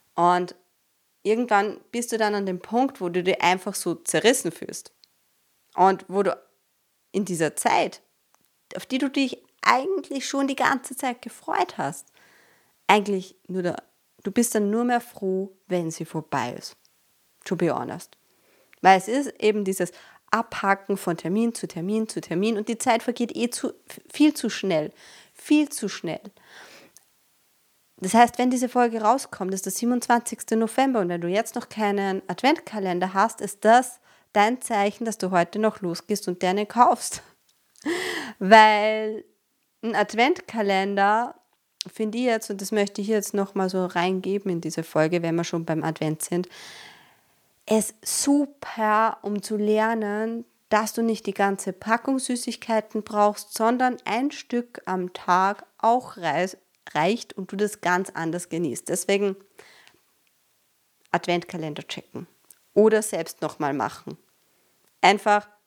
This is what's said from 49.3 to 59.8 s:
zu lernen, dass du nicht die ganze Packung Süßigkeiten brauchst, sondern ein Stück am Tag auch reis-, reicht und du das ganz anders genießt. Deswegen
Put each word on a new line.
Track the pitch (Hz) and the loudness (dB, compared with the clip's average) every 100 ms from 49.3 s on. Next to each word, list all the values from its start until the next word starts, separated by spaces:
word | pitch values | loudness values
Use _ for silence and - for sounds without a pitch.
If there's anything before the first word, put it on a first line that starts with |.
| 208 | -6
zu | - 214 | -4 -2
lernen, | 208 214 220 226 208 208 220 233 - _ _ | 2 2 2 0 -2 -4 -4 -6 -12 _ _
dass | 214 220 | 0 0
du | - | 0
nicht | 226 220 - | 0 0 -4
die | |
ganze | 196 196 196 - | 0 0 0 -6
Packung | 185 214 226 233 262 | -8 -2 -2 0 -2
Süßigkeiten | 262 240 240 226 - 220 220 214 | -2 -4 -6 -10 -2 -2 -2 -6
brauchst, | 202 208 208 208 - | -4 2 2 2 -8
sondern | - 226 247 254 247 | 0 0 2 0 -2
ein | - 220 285 | -4 -2 -2
Stück | - - 240 240 - - | -6 -4 -4 -4 -10 -6
am | 185 180 | -4 -4
Tag | - - 180 190 202 - _ | -6 0 2 2 -2 -12 _
auch | 226 247 247 - | 2 2 -2 -6
reis-, | 165 147 185 - _ _ - | -2 0 -2 -6 _ _ -6
reicht | 151 170 226 - | 0 0 0 -6
und | - 190 | -12 -10
du | 196 | -4
das | 208 - | -4 -2
ganz | 175 180 190 | 0 0 -2
anders | - 165 175 - | -6 -6 -6 -6
genießt. | 165 165 117 - | -4 -4 -4 -6
Deswegen | 185 - 202 202 190 - - - - | -4 0 0 0 -4 -12 -20 -20 -20